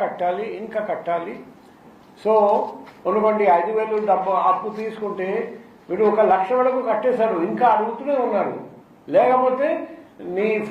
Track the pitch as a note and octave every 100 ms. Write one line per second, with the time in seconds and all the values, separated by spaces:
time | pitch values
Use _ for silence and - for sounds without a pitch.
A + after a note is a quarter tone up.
0 | F#3+ - F3 F#3+ A3 F3+ G#3+ G#3+ G#3+ D#3+
1 | E3+ E3+ F3+ A#3+ - - - - - -
2 | - - G#3 A3 G3+ A3 - - - -
3 | F3+ G#3 G#3+ G#3 G3+ F3 A3 A3 A3 G#3+
4 | G#3 F#3 F#3 F3+ F3 G3 G#3+ G#3+ A3 G#3+
5 | G3+ F#3+ F#3 G#3+ - - - - - F#3
6 | G#3+ G#3+ G3 F#3+ F#3+ B3+ B3+ B3+ A#3 G#3+
7 | B3 A3 A3 F3+ F3 - B3 G#3+ A3+ A3+
8 | C#4 C4+ A#3 G3+ D3+ - - - - -
9 | - E3+ B3 B3+ B3+ B3+ D4 E4 - -
10 | - - F3 F#3 G#3+ G#3+ -